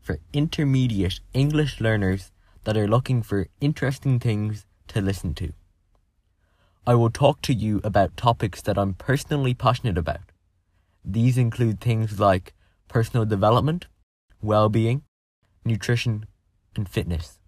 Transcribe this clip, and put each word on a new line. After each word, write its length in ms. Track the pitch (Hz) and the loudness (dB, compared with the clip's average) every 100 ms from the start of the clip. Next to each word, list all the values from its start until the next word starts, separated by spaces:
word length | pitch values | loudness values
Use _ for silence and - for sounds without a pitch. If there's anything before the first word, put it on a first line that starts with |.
for 180 | - 82 - | -8 -10 -6
intermediate 880 | 143 160 - 143 131 127 107 - - - | -4 -2 0 0 2 2 0 -2 -4 -6
English 460 | 127 143 151 147 - | 0 2 2 0 0
learners 540 | 113 107 95 92 - _ _ - - | 0 2 0 -2 -6 _ _ -10 -4
that 100 | 107 | 0
are 100 | 104 | 2
looking 360 | 113 135 127 | 2 2 -2
for 260 | 110 101 90 _ | 0 -4 -4 _
interesting 580 | 143 156 135 135 139 127 | -4 0 -4 -2 0 2
things 460 | 120 104 107 107 - _ - | 2 0 -2 -6 -12 _ -6
to 100 | - | -2
listen 340 | 98 95 92 73 | -2 -2 -4 -6
to. 180 | 80 - _ _ _ _ _ _ _ _ _ _ _ _ - | -8 -10 _ _ _ _ _ _ _ _ _ _ _ _ 2
I 80 | 120 | 4
will 140 | 117 | 4
talk 320 | - 139 - | 4 2 2
to 100 | - | -2
you 260 | 113 107 104 107 | -2 0 -2 0
about 320 | 98 95 - | 0 0 2
topics 440 | 120 117 107 - | 0 0 -4 -4
that 140 | - 95 | -4 -2
I'm 180 | 98 92 | -2 -4
personally 580 | - 135 - 147 131 | -4 -4 -2 -2 -2
passionate 440 | 123 - 127 120 82 | 0 0 0 -2 -2
about. 360 | 78 - - _ _ _ _ _ _ _ - | -2 -6 -12 _ _ _ _ _ _ _ -6
These 320 | 104 120 123 | 0 2 2
include 420 | 120 113 117 101 | 0 0 -2 0
things 400 | 123 110 110 101 | -2 -2 -2 0
like 340 | 101 95 - _ _ _ _ | 2 2 -2 _ _ _ _
personal 340 | 117 113 123 | -2 0 0
development, 640 | 110 101 104 117 131 175 - _ _ _ _ _ | 0 2 4 4 2 -4 -8 _ _ _ _ _
well-being, 640 | 107 107 107 113 113 135 - _ _ _ _ _ | 0 2 4 2 0 -2 -6 _ _ _ _ _
nutrition, 640 | 117 110 - 117 123 107 110 _ _ _ _ - | -4 -2 0 -2 -2 -4 -10 _ _ _ _ -10
and 140 | 101 | -6
fitness. 500 | - 82 80 - _ | -6 -4 -6 -8 _